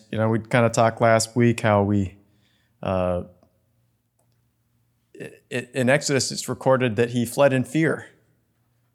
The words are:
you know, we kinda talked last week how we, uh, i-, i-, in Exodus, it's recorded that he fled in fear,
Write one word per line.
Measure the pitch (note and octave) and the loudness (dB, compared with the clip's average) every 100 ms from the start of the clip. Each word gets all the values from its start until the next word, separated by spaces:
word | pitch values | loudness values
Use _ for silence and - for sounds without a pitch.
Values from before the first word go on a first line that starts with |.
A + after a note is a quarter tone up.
| - | -8
you | A2 | -4
know, | A2 | -2
we | A2+ | -2
kinda | A2 B2+ A#2 | 0 2 2
talked | A2+ A2+ A2+ | 2 0 2
last | A#2 A2+ - - | 4 4 2 0
week | A#2+ A2+ | 2 2
how | A2+ G#2 | 2 2
we, | G2+ G#2 F#2+ - _ _ _ _ _ - | 2 0 -2 -8 _ _ _ _ _ -10
uh, | - F#2 F2+ F2+ - _ _ _ _ _ _ _ _ _ _ _ _ _ _ _ _ _ _ - | -4 -2 -2 -4 -6 _ _ _ _ _ _ _ _ _ _ _ _ _ _ _ _ _ _ -18
i-, | D#2 - - | -18 -18 -10
i-, | B2+ A#2+ | -10 -8
in | C3+ A#2+ | -2 0
Exodus, | D3 D3+ C3+ - | 0 0 -2 -2
it's | - - | -8 -10
recorded | B2+ - C3 B2+ G#2 | -4 0 2 2 0
that | A#2+ | -2
he | A#2+ A#2 | -2 -4
fled | - C#3+ | 2 2
in | C3 | 2
fear, | B2 D#3 D#3+ - - _ _ _ _ _ _ _ _ | -2 -2 -2 -2 -10 _ _ _ _ _ _ _ _